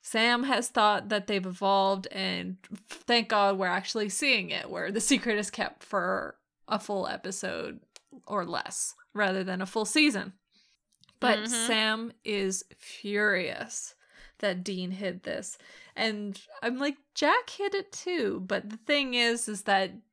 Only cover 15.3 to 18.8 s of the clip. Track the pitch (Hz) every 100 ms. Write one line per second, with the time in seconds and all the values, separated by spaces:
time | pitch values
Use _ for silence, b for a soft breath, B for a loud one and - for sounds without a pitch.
15.3 | - - - B B B - 220 208 208
16.3 | 190 - - 240 254 285 285 _ - 294
17.3 | 453 480 - 403 392 - - 359 349 214
18.3 | - 185 190 208 220